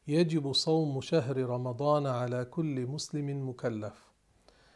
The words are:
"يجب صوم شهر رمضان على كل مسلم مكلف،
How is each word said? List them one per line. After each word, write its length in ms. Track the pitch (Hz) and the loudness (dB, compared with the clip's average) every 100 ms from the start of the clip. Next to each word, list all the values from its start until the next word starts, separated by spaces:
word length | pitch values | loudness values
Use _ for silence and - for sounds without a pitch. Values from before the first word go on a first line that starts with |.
| - | 0
"يجب 440 | 151 165 160 139 | 2 4 2 0
صوم 480 | 127 - 160 156 135 | 0 4 4 2 -2
شهر 360 | - 165 127 131 | 0 2 2 0
رمضان 680 | 127 123 127 117 147 147 143 | 0 -2 -4 0 2 4 2
على 380 | 120 123 123 | 0 -2 -2
كل 420 | 127 - 156 131 123 | -4 -2 -2 -2 -4
مسلم 640 | 151 - 151 143 139 131 | -6 -6 -4 -4 -4 -6
مكلف، 640 | 123 127 110 107 - _ _ _ _ _ _ _ | -4 -4 -4 -6 -12 _ _ _ _ _ _ _